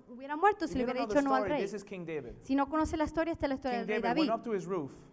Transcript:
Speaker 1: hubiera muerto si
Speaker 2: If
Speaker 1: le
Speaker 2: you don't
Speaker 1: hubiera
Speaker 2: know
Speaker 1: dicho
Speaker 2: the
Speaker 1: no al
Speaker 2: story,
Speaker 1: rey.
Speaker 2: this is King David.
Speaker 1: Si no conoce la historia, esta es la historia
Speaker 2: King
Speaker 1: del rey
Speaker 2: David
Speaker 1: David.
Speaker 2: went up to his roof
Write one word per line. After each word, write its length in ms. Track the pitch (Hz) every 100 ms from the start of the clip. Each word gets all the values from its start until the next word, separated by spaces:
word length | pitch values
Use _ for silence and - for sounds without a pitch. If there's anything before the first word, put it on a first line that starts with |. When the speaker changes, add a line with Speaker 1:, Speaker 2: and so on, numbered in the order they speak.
| -
Speaker 1:
hubiera 280 | 247 277 302
muerto 300 | 403 403 269
si 60 |
Speaker 2:
If 60 | 269
Speaker 1:
le 20 |
Speaker 2:
you 60 | 247
don't 100 | 254
Speaker 1:
hubiera 100 | 277
Speaker 2:
know 20 |
Speaker 1:
dicho 120 | 294
Speaker 2:
the 60 | 277
Speaker 1:
no 60 |
al 80 | 262
Speaker 2:
story, 80 | 196
Speaker 1:
rey. 100 | 285
Speaker 2:
this 120 | 196
is 100 | 202
King 200 | - 190
David. 300 | 170 151 120 110
Speaker 1:
Si 140 | -
no 140 | 277 277
conoce 280 | 311 311 320
la 80 |
historia, 280 | 302 330 330
esta 140 | 320 285
es 40 |
la 40 |
historia 240 | 262 262 240
Speaker 2:
King 60 | 185
Speaker 1:
del 20 |
rey 140 | 220
Speaker 2:
David 180 | 233 262
Speaker 1:
David. 100 | 285
Speaker 2:
went 100 | 226
up 40 |
to 80 | 233
his 120 | 196 165
roof 260 | 190 139 - -